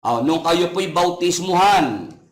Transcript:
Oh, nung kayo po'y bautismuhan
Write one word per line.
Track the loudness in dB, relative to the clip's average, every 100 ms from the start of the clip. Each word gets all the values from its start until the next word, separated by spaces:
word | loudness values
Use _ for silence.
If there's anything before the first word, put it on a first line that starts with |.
Oh, | -2 -2 0
nung | 0
kayo | 0 0 0
po'y | -2 -4
bautismuhan | 0 -2 0 -2 -2 -2 2 4 4 2 -4 -10 -18 _